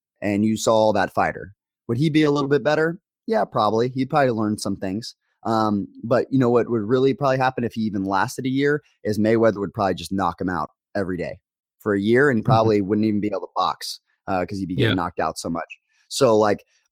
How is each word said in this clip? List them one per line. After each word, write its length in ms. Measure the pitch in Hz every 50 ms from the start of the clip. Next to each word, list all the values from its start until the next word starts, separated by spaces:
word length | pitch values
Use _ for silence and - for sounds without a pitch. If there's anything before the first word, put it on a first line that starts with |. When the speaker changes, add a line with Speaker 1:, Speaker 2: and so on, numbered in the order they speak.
| _ _ _ -
Speaker 1:
and 240 | - 104 101 101 107
you 140 | 110 110 107
saw 340 | - 123 113 110 110 107
that 220 | 101 98 92 90 -
fighter, 400 | 104 90 82 76 - 64 95 - _ _ _ _ _ - -
would 80 | 117
he 140 | 120 160 165
be 120 | 139 156
a 80 | 156 147
little 200 | 143 147 139 139
bit 120 | 147 135
better? 380 | 113 147 151 156 160 165 170 - _ _ _ _ -
Yeah, 200 | - 220 214 196
probably. 420 | - - 123 107 104 107 113 123 131
He'd 220 | 127 131 135 135
probably 220 | 160 147 139 127
learn 260 | 113 110 110 104 107 -
some 180 | - 104 98
things. 380 | - 98 95 95 110 120 - - _ _ _ _ _ -
Um, 440 | 107 113 110 110 107 104 101 92 - - - -
but 260 | 117 131 113 - -
you 80 | 135 131
know 120 | 127 120
what 180 | 120 117 110 110
would 140 | 120 113
really 320 | 101 107 131 131 135 135 131
probably 240 | - 143 135 131 131
happen 260 | 127 127 - 127 120
if 80 | 107
he 80 | - 113
even 220 | 110 107 95 101 95
lasted 400 | 95 98 95 101 127 - - 127
a 60 | 131
year 320 | 131 135 143 143 147 143 _ _ _ _
is 160 | - 107 104 104
Mayweather 420 | 104 110 117 113 113 113 95 101
would 120 | 101 82
probably 220 | - 110 101 95 92
just 180 | - 87 -
knock 300 | 98 101 92 85 85 -
him 80 | 87 92
out 180 | 90 78 76 - _ _ _ _ -
every 220 | 101 95 87 92
day 220 | 85 80 69 - - _ _ _ _ _ _ _ _
for 160 | - 110 101
a 60 | 101
year 280 | 101 110 117 127 147 147
and 120 | 123 110
Speaker 2:
Mm-hmm. 40 | -
Speaker 1:
probably 360 | - 110 113 110 113 107 104
wouldn't 240 | 98 92 110 107 107
even 140 | 110 104 101
be 80 | 95 104
able 120 | 98 90
to 120 | 85 - -
box, 440 | 95 92 78 - - - - - - _ _ _ _ -
uh, 180 | 98 98 92 90
'cause 140 | - 104 95
he'd 80 | 95
be 80 | 82 90
getting 160 | - 120 110
Speaker 2:
Yeah. 40 | 104
Speaker 1:
knocked 260 | 92 85 87 - -
out 180 | 85 80 82 -
so 100 | - 85
much. 300 | 82 82 78 _ - _ _ _ _ _ _ -
So, 280 | - - 139 117 110
like, 300 | 107 107 104 101 - - _ _ _ _ _